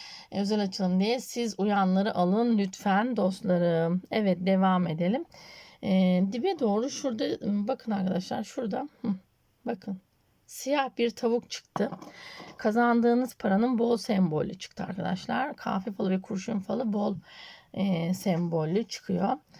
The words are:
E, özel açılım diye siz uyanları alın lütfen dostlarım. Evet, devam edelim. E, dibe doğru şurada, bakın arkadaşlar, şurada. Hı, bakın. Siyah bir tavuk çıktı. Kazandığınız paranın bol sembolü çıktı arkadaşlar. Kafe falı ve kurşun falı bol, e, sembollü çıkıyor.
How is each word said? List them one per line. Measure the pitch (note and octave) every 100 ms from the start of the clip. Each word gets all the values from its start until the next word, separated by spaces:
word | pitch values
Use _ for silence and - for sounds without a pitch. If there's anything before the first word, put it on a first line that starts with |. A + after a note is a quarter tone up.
| - - -
E, | -
özel | G3+ G#3+
açılım | G3 G3 F#3 F#3
diye | G3+ B3
siz | - A#3+ A#3 F#3+
uyanları | G3+ G3+ F#3 F#3+ G3+
alın | - F3+ G3+ A#3+ A3
lütfen | G3 - G3+ G3 B3 A3
dostlarım. | F#3+ F#3+ G3+ F3 F3 E3 E3 F3+ -
Evet, | A3+ G3+ F3
devam | F#3 F#3+ F#3+ F3+ F3
edelim. | D#3 F3 B3+ E4+ - - - - -
E, | - F#3+ F#3 F3+ G3
dibe | A3+ E4+ E4+
doğru | A#3 G3+ C4
şurada, | - C#4 A3 C#4+ A#3 - G3+ G#3
bakın | C4 -
arkadaşlar, | G3+ F#3 F#3 F#3 A3
şurada. | G#3+ - A3+ A#3+ C#4+ _
Hı, | A#3 F#3+ _ _ _ _ -
bakın. | A3+ - F#3 _ _ _ _ -
Siyah | - C4 C#4+ C4 -
bir | A#3
tavuk | - A#3 A#3 -
çıktı. | - - - G3+ - - - - - - -
Kazandığınız | A3 A3 A#3+ A#3 A#3 A#3+ B3+
paranın | - - F#3+ A#3+ A#3
bol | A#3 A#3
sembolü | - G3+ F3 D3+ - -
çıktı | - -
arkadaşlar. | F3+ F#3 F3 F#3 - A3+ C#4+ -
Kafe | - G3 G3+
falı | G3+ F#3
ve | F#3+
kurşun | - G3 F#3 G#3
falı | F#3+ A3 A#3+
bol, | G#3 G#3 F#3+ - - - - _
e, | - G3 E3+ E3
sembollü | F#3 G3+ E3 F3 E3 D#3 F#3+
çıkıyor. | A#3 - - F3+ G3 D4 _ -